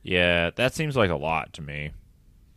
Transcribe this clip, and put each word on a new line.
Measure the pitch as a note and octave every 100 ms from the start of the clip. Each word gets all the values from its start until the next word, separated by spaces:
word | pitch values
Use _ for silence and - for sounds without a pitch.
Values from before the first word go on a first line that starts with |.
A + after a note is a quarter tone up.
Yeah, | - F2+ F2 F2 E2+ -
that | B2+
seems | - D#3 C3
like | G2
a | D2+
lot | D2+ D#2+ -
to | -
me. | C#2+ D2 D2 - - _ _ - _